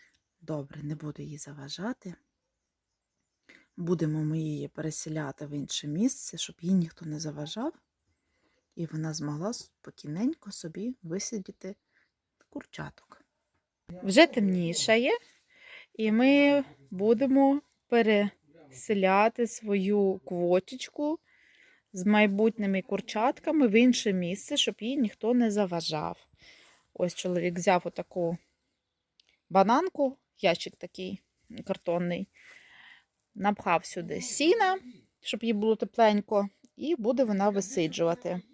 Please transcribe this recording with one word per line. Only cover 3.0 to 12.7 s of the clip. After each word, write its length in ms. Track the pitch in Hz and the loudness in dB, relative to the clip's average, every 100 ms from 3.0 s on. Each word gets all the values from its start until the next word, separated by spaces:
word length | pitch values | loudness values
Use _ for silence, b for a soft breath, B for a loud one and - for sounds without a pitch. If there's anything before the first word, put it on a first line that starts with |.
| _ _ _ _ b b b - | _ _ _ _ b b b -8
Будемо 460 | 170 175 160 156 | -4 -2 0 -2
ми 160 | 151 160 | -2 -2
її 280 | 156 147 143 | -4 -6 -10
переселяти 800 | - 156 151 156 156 143 - 147 | -8 -8 -8 -8 -8 -8 -10 -10
в 40 | |
інше 380 | 147 139 - 147 | -8 -8 -8 -6
місце, 500 | 151 247 - - 170 | -2 -2 -4 -12 -12
щоб 180 | - - | -12 -8
їй 120 | 170 | 0
ніхто 320 | 190 165 - 160 | 0 0 -6 -10
не 140 | 151 | -8
заважав. 540 | 156 147 151 190 285 - _ _ _ _ _ _ _ _ _ - | -8 -10 -10 -6 -8 -8 _ _ _ _ _ _ _ _ _ -10
І 100 | 165 | -8
вона 280 | 156 156 | -6 -6
змогла 400 | 156 147 147 196 | -6 -6 -6 -6
спокійненько 960 | 240 - _ - - 147 160 247 330 202 | -8 -14 _ -20 -16 -10 -4 -4 -4 -12
собі 440 | - 165 170 226 254 | -12 -12 -8 -10 -10
висидіти 720 | 165 185 - 220 190 - 190 202 _ _ _ _ _ _ _ | -8 -8 -6 -8 -10 -16 -16 -16 _ _ _ _ _ _ _
курчаток. 720 | 285 - | -16 -16